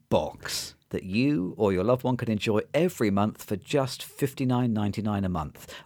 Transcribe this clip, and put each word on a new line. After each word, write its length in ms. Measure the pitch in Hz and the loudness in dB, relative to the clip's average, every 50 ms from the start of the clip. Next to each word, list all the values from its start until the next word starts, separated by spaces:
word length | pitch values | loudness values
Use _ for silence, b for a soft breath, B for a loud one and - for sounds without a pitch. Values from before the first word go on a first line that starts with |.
| _ - | _ 2
box 640 | 117 85 76 71 - - - - - - - - - _ _ - | 2 2 2 0 -8 -12 -10 -8 -6 -6 -8 -10 -14 _ _ -8
that 140 | - - - | -6 -6 -4
you 500 | 92 95 113 131 143 147 90 90 87 - | -2 0 2 2 2 2 0 -2 -4 -2
or 160 | 98 107 98 95 | 2 2 2 4
your 100 | 90 92 | 4 4
loved 200 | 117 127 127 - | 2 2 2 2
one 120 | 127 127 | -2 -2
can 160 | 120 120 113 | 0 0 -2
enjoy 300 | 110 104 - 113 104 107 - - - | -2 0 0 2 2 0 0 0 0
every 380 | 147 175 180 - - 120 101 | 2 2 2 2 2 2 4
month 320 | 98 98 104 107 - - - | 4 4 2 2 0 -6 -6
for 140 | - 104 | -6 -6
just 440 | 95 - - 147 143 131 127 - - | -6 -4 0 0 0 0 0 -4 -10
fifty-nine 720 | - - - - 143 127 - - 135 127 123 123 127 120 | -12 -14 -4 -2 -2 -2 -2 -2 0 2 2 2 2 2
ninety-nine 540 | 107 104 104 101 - 113 101 107 104 98 98 | 0 0 0 -2 -2 -2 -2 -2 0 0 0
a 40 | 90 | -2
month, 420 | 90 80 76 - - - - B B B B | -2 -2 -4 -6 -10 -16 -18 B B B B